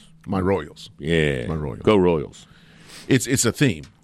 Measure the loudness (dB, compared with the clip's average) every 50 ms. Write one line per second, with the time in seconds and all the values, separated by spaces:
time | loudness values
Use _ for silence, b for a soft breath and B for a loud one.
0 | -20 -20 -20 -18 -10 -4 -2 0 0 2 0 0 -2 -6 -12 -18 -20 -20 -16 -8
1 | -2 0 2 2 2 2 0 -2 -4 -6 -6 -6 -6 -8 -8 -4 0 2 4 4
2 | 4 4 2 0 -2 -6 -12 -20 -20 -20 B B B B B B B B B B
3 | B B 0 0 2 0 -2 0 0 0 0 0 0 0 0 -2 -8 -16 -20 _